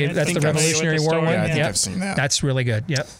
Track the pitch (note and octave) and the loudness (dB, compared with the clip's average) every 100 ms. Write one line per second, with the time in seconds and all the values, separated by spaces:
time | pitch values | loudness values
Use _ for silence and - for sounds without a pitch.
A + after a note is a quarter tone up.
0 | C#3+ F3 D3+ E3+ D3+ D3+ D#3+ D#3 D#3+ D#3 | 0 0 0 0 2 2 2 2 0 0
1 | D#3 E3 D#3+ - - D3+ D3 F#2+ G2 F#2+ | 2 2 2 2 2 0 0 0 -2 -2
2 | G3 - C#3 - C#3+ C3 A#2+ A2 - C3+ | -2 -2 0 0 0 0 0 -2 -2 -4
3 | D3+ | -4